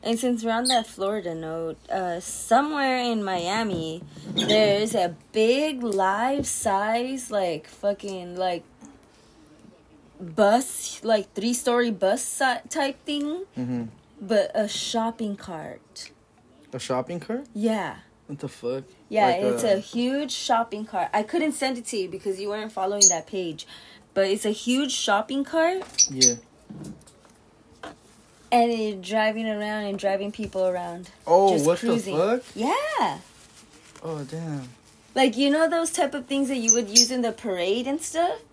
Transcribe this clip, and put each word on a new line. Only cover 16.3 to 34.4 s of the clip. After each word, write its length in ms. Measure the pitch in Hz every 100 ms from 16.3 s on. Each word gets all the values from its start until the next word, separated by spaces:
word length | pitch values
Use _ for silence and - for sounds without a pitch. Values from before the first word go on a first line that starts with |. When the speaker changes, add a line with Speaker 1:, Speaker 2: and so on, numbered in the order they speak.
| _ _ _ -
Speaker 2:
A 60 | 127
shopping 420 | - 127 127 175
cart? 260 | - 233 285
Speaker 1:
Yeah. 440 | 208 220 220 165 - - _ -
Speaker 2:
What 100 | 143
the 100 | 139
fuck? 360 | - 120 135 131 - _
Speaker 1:
Yeah, 180 | 214 202
Speaker 2:
Like 140 | 175
Speaker 1:
it's 220 | 202 240
Speaker 2:
a 100 | 233
Speaker 1:
a 40 | 196
huge 500 | - 233 247 277 294
shopping 540 | - - 233 226 214
cart. 240 | 220 196 165
I 120 | 214
couldn't 260 | 214 349 311
send 240 | 294 269 240
it 60 | 240
to 100 | 220
you 120 | 185
because 320 | 190 202 190
you 80 | 202
weren't 220 | 208 214
following 320 | 202 190 208 202
that 180 | 170 -
page, 400 | 196 175 156 - - - - -
but 140 | - 196
it's 160 | 202 214
a 60 |
huge 400 | 220 - 254 285
shopping 500 | - - 202 214 269
cart. 400 | 277 320 330 381 370 - -
Speaker 2:
Yeah. 260 | 131 - 240 - _ - - - - - - - - _ _ _ - - - - - - - -
Speaker 1:
And 180 | 240 240
it 300 | 233 214 190
driving 460 | 180 220 214 220 220
around 360 | 208 208 214
and 140 | 202 196
driving 340 | 196 196 202
people 340 | 214 208 190 185
around. 440 | 180 175 170 180 - -
Speaker 2:
Oh, 260 | 175 196
Speaker 1:
Just 120 | 170 147
Speaker 2:
what 120 | 175
Speaker 1:
cruising. 380 | 233 233 196 160
Speaker 2:
the 220 | 190 247
fuck? 60 | -
Speaker 1:
Yeah. 640 | 196 240 508 605 605 214 147 - - - - - - - -
Speaker 2:
Oh, 200 | 160 156
damn. 440 | 135 156